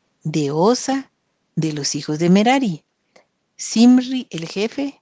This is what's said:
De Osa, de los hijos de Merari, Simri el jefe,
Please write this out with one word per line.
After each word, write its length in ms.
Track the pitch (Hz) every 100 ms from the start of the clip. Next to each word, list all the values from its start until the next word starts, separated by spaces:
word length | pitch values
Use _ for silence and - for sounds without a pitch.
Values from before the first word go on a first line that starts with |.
| _ _
De 260 | 156 156 143
Osa, 600 | 156 196 247 - 269 - _ _ _ _
de 180 | - 151
los 220 | 151 135
hijos 240 | 139 139 151
de 100 | 170
Merari, 560 | 196 220 269 233 156 _ _ _ _ _ _ _ -
Simri 720 | - 220 247 254 247 254 -
el 160 | 165 165
jefe, 540 | 190 226 - 285 -